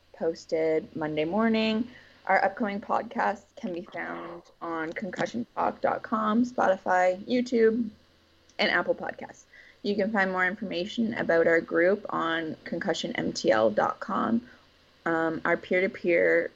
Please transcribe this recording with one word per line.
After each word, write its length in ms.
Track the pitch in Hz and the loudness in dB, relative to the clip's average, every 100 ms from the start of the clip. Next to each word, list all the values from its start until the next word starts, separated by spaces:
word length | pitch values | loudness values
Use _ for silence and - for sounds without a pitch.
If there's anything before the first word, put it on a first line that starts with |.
| _ - | _ -6
posted 720 | 165 165 - 160 160 156 - 160 | -4 -4 -4 -2 2 0 -2 -6
Monday 280 | 156 151 | -4 -2
morning. 600 | 156 202 226 220 220 220 233 - - - - | 0 2 2 2 2 0 -4 -10 -20 -8 0
Our 180 | 190 | 2
upcoming 360 | 196 - 208 202 | 2 0 -4 -4
podcasts 640 | - 220 226 220 202 208 - - | -2 -2 -2 -2 -2 -2 -8 -12
can 160 | 202 | -8
be 100 | 170 196 | -8 -10
found 500 | 170 170 170 170 170 - - | -10 -8 -8 -10 -14 -18 -12
on 320 | 170 165 160 | -8 -6 -6
concussion 540 | 165 185 170 180 226 - | -6 -8 -6 -4 -4 -6
talk 260 | - 170 - | -2 -2 0
dot 220 | - - | -2 -2
com, 420 | - 220 214 220 | -2 -2 2 2
Spotify, 800 | 247 233 190 190 202 185 185 185 - | 2 2 2 2 2 2 2 0 0
YouTube, 640 | 247 247 233 220 233 220 - _ _ _ _ _ - | -2 2 4 4 4 -2 -8 _ _ _ _ _ -2
and 120 | 208 | 0
Apple 240 | 175 180 | 2 0
Podcasts. 500 | 170 180 - - - - - - - | -2 -4 -8 -12 -18 -20 -20 -20 -8
You 120 | 202 | -2
can 180 | 202 196 | 0 2
find 180 | 214 190 | 2 2
more 140 | 185 | 2
information 680 | 185 - 190 170 202 - 226 | 0 -2 -6 -6 -4 -2 -2
about 320 | - - 165 170 | 0 2 4 6
our 140 | 165 | 4
group 420 | 165 165 175 208 - | 2 2 4 2 -2
on 440 | 165 165 165 160 - | -4 -2 -2 -4 -8
concussion 480 | - 170 190 165 170 - | -8 -6 -4 -4 -4 -4
M 160 | 165 | -4
T 180 | - 165 | 0 2
L 200 | 110 113 | 4 4
dot 280 | 208 - - | 4 0 -2
com. 420 | - 196 214 233 - - _ _ _ _ 170 | -4 -2 0 0 -2 -14 _ _ _ _ -2
Um, 320 | 165 165 160 170 | 0 0 -2 -2
our 100 | 170 | -2
peer-to-peer 960 | - 185 190 - 175 170 180 165 170 | 0 0 0 -2 0 4 4 4 0